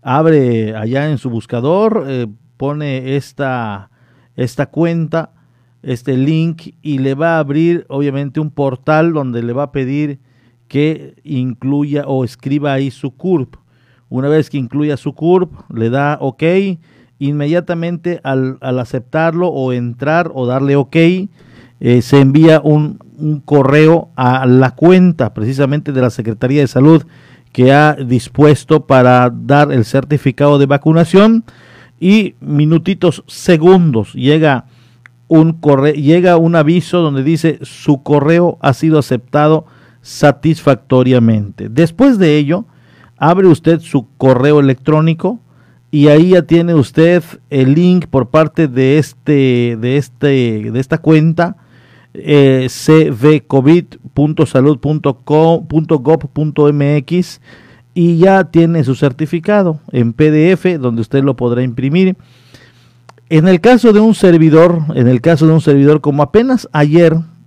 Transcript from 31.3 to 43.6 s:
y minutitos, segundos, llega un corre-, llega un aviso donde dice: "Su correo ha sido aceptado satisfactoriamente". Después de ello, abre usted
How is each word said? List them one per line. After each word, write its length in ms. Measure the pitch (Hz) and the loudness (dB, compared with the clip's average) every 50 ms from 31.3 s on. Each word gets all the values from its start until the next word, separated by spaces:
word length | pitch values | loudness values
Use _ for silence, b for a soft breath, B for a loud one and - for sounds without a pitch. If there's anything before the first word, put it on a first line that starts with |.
| 226 226 226 b b b b b b b b b b _ | 2 0 -4 b b b b b b b b b b _
y 360 | 160 185 202 220 202 185 _ _ | 0 2 2 2 2 -2 _ _
minutitos, 840 | - 147 147 143 151 151 160 160 165 185 196 - - 175 - - - | -10 -4 -2 0 0 2 0 0 0 -2 -4 -2 -2 -2 -2 -4 -12
segundos, 840 | _ - - - - - 156 156 180 190 190 175 160 123 113 101 - | _ -20 -8 0 0 0 4 4 4 4 4 4 2 0 -2 -4 -6
llega 540 | - 135 123 135 147 160 156 151 135 120 - b b b b b b b b b _ _ _ | -8 -4 0 0 0 2 2 0 0 -2 -6 b b b b b b b b b _ _ _
un 260 | _ 165 160 160 165 | _ 2 4 4 2
corre-, 400 | 160 165 160 147 143 135 135 151 147 | 0 -2 0 0 0 2 2 0 -2
llega 420 | 143 147 139 160 180 180 180 175 | 0 2 2 2 4 4 2 2
un 200 | 165 165 165 170 | 2 2 2 2
aviso 440 | 165 151 147 170 180 160 - - 180 | 2 2 2 0 0 -2 -2 -2 -2
donde 200 | 170 156 139 135 | -2 0 -2 -2
dice: 380 | 131 147 165 160 - 165 147 - | -2 -2 -2 0 -2 -4 -4 -4
"Su 400 | 131 - - - - - 147 131 | -12 -20 -20 -8 -2 -2 -2 -2
correo 560 | _ - 147 147 139 151 165 170 175 170 - _ | _ -2 0 0 2 2 2 2 0 0 -2 _
ha 120 | - 139 | -2 -2
sido 260 | 127 - - 160 156 151 | -2 0 -2 0 0 0
aceptado 680 | 135 - 127 120 - _ - 147 147 151 156 156 160 b b b b b b b | 0 -2 -6 -6 -6 _ -2 -2 0 0 0 -2 -4 b b b b b b b
satisfactoriamente". 1700 | b - - - - 147 135 - - 170 160 - - 143 135 - _ _ 131 127 127 127 127 123 117 113 113 107 104 101 - - 104 104 | b -20 -8 0 0 0 0 2 -2 -2 -2 0 0 -2 -2 -2 _ _ 0 0 2 2 2 2 2 2 0 0 -4 -8 -12 -14 -14 -8
Después 500 | 113 135 170 165 165 - 262 277 254 202 | -2 -2 -2 -2 0 2 2 2 4 2
de 180 | 190 156 147 | 2 2 2
ello, 300 | 151 147 139 165 190 233 b b b b b b b b b b | 0 0 -2 -4 -6 -6 b b b b b b b b b b
abre 300 | b - 151 175 185 196 | b 0 0 2 4 4
usted 340 | 185 156 - | 4 4 4